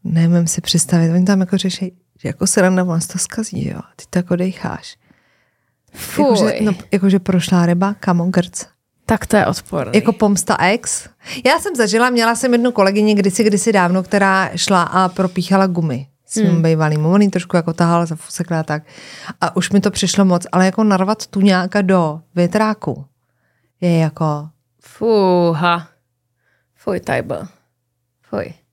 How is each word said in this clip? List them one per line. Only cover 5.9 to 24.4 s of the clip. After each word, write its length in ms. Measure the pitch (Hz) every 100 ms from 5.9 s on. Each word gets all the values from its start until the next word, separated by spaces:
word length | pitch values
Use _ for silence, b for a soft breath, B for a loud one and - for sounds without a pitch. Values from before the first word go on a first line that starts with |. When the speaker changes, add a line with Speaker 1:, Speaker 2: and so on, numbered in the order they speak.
Speaker 2:
Fuj. 320 | - - - 294
Speaker 1:
Jakože, 300 | 214 214 -
no, 140 | 214 180 -
jakože 280 | 202 196 190
prošlá 460 | 185 180 - 180 170
ryba, 300 | 175 196 208
kamo, 260 | - 175 175
grc. 400 | 180 180 - - _ _ _ -
Speaker 2:
Tak 200 | 220 -
to 120 | 208
je 80 | -
odporný. 460 | - - 170 113 214
Speaker 1:
Jako 160 | -
pomsta 440 | 180 208 202 - 208
ex. 460 | 175 233 - - - _ B B 254
Já 140 | 320
jsem 160 | 403 285
zažila, 340 | 214 220 247
měla 260 | 240 226 226
jsem 160 | 262
jednu 180 | 240 247
kolegyni 440 | 240 190 202 214 208
kdysi, 280 | 190 180
kdysi 280 | 214 196 233
dávno, 320 | 202 175 185
která 460 | 180 202 196 190 185 175
šla 280 | - 185
a 260 | 170 185 185
propíchala 580 | 180 185 180 175 190 190
gumy 400 | 175 160 131 139 _ _
svým 240 | 220 196
Speaker 2:
Hmm. 100 | 165
Speaker 1:
bývalým. 440 | 165 160 156 151 156
On 160 | 196
jí 80 | 202
trošku 260 | 185 - 180
jako 180 | 165
tahal, 320 | 160 170 170 170
zafusekla 540 | 156 - - 170 165
a 40 |
tak. 200 | 156 151 - B B B B -
A 140 | 180 190
už 140 | -
mi 100 | 202
to 100 | 202
přišlo 340 | - 180 - 190
moc, 220 | 175 -
ale 140 | 180 185
jako 180 | 185
narvat 440 | 214 190 190 220 -
tuňáka 540 | 202 202 185 180 208
do 380 | 190 190 160 156 _ 175
větráku 680 | 175 208 214 214 - 131 139 _ _ _ _ _ _ _
je 160 | 180 165
jako 520 | 160 156 156 147